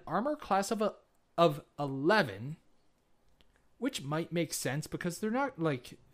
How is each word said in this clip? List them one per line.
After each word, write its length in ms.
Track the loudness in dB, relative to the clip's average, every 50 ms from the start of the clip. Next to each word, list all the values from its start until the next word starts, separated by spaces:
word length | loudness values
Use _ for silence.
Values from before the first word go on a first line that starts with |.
| -2
armor 280 | -2 0 0 0 0 -2
class 340 | -2 -2 0 2 2 2 0
of 100 | 0 0
a, 120 | 0 -2 -2 -6 _ _ _ _ _ _ 4
of 240 | 6 6 6 4 2 -10 _ _
eleven, 800 | -4 -4 -2 -2 0 2 4 4 4 4 2 -2 -6 -8 -10 -10 -12 _ _ _ _ _ _ _ _ _ _ _ _ _ _ _ _ -20 -20 _ _ _ _ _
which 260 | -4 -4 -4 -4 -4 -4
might 280 | -2 -2 -2 -2 0
make 220 | 0 0 0 0 -2
sense 340 | -4 -2 -2 -2 -2 -4
because 300 | -4 -6 -4 -4 -4 -4
they're 140 | -2 -2 0
not, 280 | 0 0 0 0 -2 0
like, 380 | 0 0 0 -2 -4 -10 -18 -20 -20 -20